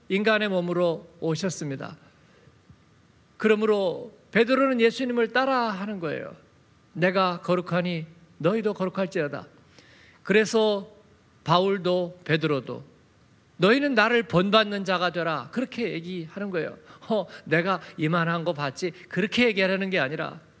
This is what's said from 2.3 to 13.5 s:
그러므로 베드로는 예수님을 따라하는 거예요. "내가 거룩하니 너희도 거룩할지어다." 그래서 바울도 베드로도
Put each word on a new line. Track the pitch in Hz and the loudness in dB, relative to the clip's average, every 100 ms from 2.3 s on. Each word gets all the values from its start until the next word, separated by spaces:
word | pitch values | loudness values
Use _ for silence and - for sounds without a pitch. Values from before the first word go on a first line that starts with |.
| _ - _ _ - _ _ _ _ _ _ | _ -20 _ _ -20 _ _ _ _ _ _
그러므로 | 214 214 214 208 185 139 - - _ | 2 2 4 2 0 -2 -10 -18 _
베드로는 | - 233 262 269 254 | 2 4 4 4 4
예수님을 | 226 226 262 240 226 | 2 2 -2 0 0
따라하는 | 240 262 254 233 190 202 202 | 0 2 0 0 -4 -6 -6
거예요. | 160 139 - - - _ _ _ _ | -6 -6 -8 -14 -20 _ _ _ _
"내가 | 175 180 185 185 175 | 0 2 2 0 -2
거룩하니 | - 180 175 175 175 170 160 - - _ | -2 -2 0 -2 -2 -4 -8 -16 -20 _
너희도 | 156 226 208 | 0 2 -2
거룩할지어다." | 196 185 185 190 175 147 131 - - _ - - - - _ | -2 -4 -2 -4 -2 -4 -6 -14 -20 _ -20 -20 -20 -20 _
그래서 | - 202 214 226 220 202 196 - _ _ _ _ | 2 2 4 2 2 0 -4 -20 _ _ _ _
바울도 | - 175 190 196 180 180 175 175 | 2 4 4 0 0 0 -2 -8
베드로도 | - 156 156 139 113 120 - - _ _ _ _ _ | -2 0 2 -2 -4 -12 -14 -20 _ _ _ _ _